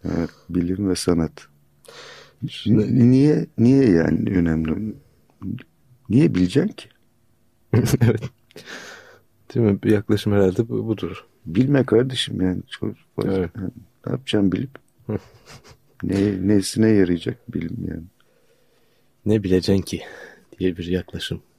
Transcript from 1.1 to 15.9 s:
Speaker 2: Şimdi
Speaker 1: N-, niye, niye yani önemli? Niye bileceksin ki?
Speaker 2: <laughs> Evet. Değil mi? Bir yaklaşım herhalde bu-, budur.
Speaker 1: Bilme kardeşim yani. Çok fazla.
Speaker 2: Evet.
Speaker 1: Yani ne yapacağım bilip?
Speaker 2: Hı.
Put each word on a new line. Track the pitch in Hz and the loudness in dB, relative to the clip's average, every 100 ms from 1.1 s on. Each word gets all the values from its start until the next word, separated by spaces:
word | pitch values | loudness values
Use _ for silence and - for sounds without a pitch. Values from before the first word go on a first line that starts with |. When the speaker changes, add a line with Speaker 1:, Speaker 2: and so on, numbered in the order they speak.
| 85 80 - - _ _ _ _ - - - - _ 127 | 0 0 -6 -20 _ _ _ _ -20 -20 -20 -20 _ -12
Speaker 2:
Şimdi | - - 110 104 127 | -8 0 2 2 4
Speaker 1:
N-, | 120 | 6
niye, | 131 143 151 165 - | 6 4 2 -2 0
niye | 113 135 135 | 4 6 6
yani | 85 80 82 110 | 4 4 0 0
önemli? | 95 85 80 80 82 107 143 _ _ _ _ 98 117 - _ _ _ _ | 0 2 0 -2 -4 -6 -12 _ _ _ _ -12 -12 -14 _ _ _ _
Niye | 104 165 | 2 4
bileceksin | 101 90 147 214 | 2 2 2 -2
ki? | - - _ _ _ _ _ _ _ _ | -6 -20 _ _ _ _ _ _ _ _
Speaker 2:
<laughs> | |
Evet. | 110 - - 113 107 - _ _ - - - - - - - _ _ _ | 0 2 2 2 0 -6 _ _ -20 -20 -20 -18 -20 -20 -20 _ _ _
Değil | 123 110 | 0 2
mi? | 98 | 2
Bir | - | 2
yaklaşım | 107 - 107 - | 0 2 -2 0
herhalde | 101 95 90 117 | 2 2 2 -4
bu-, | 117 107 | -4 -4
budur. | 107 85 - - _ - | -6 -6 -10 -20 _ -6
Speaker 1:
Bilme | 85 131 143 | 0 2 2
kardeşim | 123 107 131 127 - 101 | 4 2 2 -4 -6 -2
yani. | 92 92 - | -2 -4 -8
Çok | - 104 101 _ - | -10 -10 -10 _ -6
fazla. | 101 | -4
Speaker 2:
Evet. | 95 87 - | -2 -4 -6
Speaker 1:
Yani | 92 - - _ - | -10 -12 -20 _ -8
ne | |
yapacağım | 127 - 107 101 | -8 -4 0 0
bilip? | - 131 - _ _ - | 0 -6 -12 _ _ -10
Speaker 2:
Hı. | 107 - _ _ - - - _ | -10 -10 _ _ -20 -20 -20 _